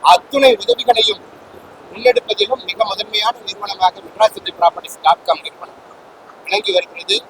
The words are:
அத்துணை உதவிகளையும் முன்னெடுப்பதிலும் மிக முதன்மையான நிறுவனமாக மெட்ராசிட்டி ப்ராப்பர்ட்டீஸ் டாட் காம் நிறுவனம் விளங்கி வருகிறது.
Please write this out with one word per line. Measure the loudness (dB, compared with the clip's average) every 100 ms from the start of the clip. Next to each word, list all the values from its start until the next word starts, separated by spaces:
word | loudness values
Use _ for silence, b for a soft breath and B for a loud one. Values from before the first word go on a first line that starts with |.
அத்துணை | 6 4 4 2 4
உதவிகளையும் | 4 0 -2 2 2 2 -2 -10 -20 -20 -20 -20 -20 -20
முன்னெடுப்பதிலும் | 0 2 2 -2 -4 -2 -4 -6
மிக | -6 -6
முதன்மையான | -6 -8 -4 -4 -6
நிறுவனமாக | -14 -14 -14 -2 -2 -2
மெட்ராசிட்டி | -20 0 0 0 -14
ப்ராப்பர்ட்டீஸ் | 0 0 0 -18 -2
டாட் | 0 0 -2
காம் | -4
நிறுவனம் | -6 -20 -20 -20 -20 -20 -20 -20 -20 -20
விளங்கி | -6 -4 -2
வருகிறது. | -4 -4 -18 -6 -6